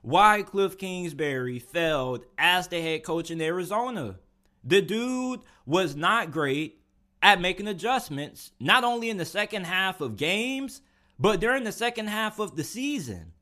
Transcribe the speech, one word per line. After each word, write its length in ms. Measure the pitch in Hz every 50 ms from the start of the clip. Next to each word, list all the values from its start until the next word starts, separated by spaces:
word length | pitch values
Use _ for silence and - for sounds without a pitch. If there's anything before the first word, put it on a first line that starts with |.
why 420 | - 113 139 180 202 214 214 208 196
Cliff 360 | - - 196 196 185 - -
Kingsbury 800 | 196 185 185 180 180 170 147 139 156 147 139 131 127 127 123 123
failed 640 | 117 - - 170 170 160 156 143 127 127 127 117 - - _ -
as 300 | 147 170 180 185 175 180
the 120 | 175 170
head 220 | 165 160 160 156 160
coach 280 | - 160 165 165 165 170
in 100 | 165 160
Arizona. 800 | 160 170 180 180 165 202 214 240 254 247 208 139 104 95 92 _ _ _ _ _ _ _ _ -
The 180 | 120 165 202
dude 600 | 190 147 190 220 240 254 254 254 254 254 254 - - _ _ _ _
was 300 | - 147 180 190 160 139
not 340 | 147 156 180 214 233 214 160
great 500 | 131 160 151 139 131 147 160 - - _ _ _ _ _ _ _ _ _
at 200 | - 196 202 185
making 260 | 175 185 185 185 202
adjustments, 840 | 208 202 165 180 226 262 254 - - 151 139 147 143 - - - - _ _
not 240 | 117 151 208 247 247
only 260 | 247 240 240 233 226
in 60 | 220
the 80 | 190 165
second 400 | 165 - 196 208 208 - 208 180
half 360 | 165 185 185 190 190 185 -
of 160 | 151 123 107
games, 640 | 95 139 156 185 214 233 254 262 269 277 262 - - _ _ _ _ _ _ _ -
but 220 | 123 196 214 185
during 240 | 185 233 254 269 247
the 80 | 214 -
second 340 | - 226 240 233 226 214
half 320 | 214 208 214 220 214 214 -
of 160 | 214 190 -
the 100 | 151 151
season. 680 | - - 220 262 285 294 262 160 120 101 87 80 82 - _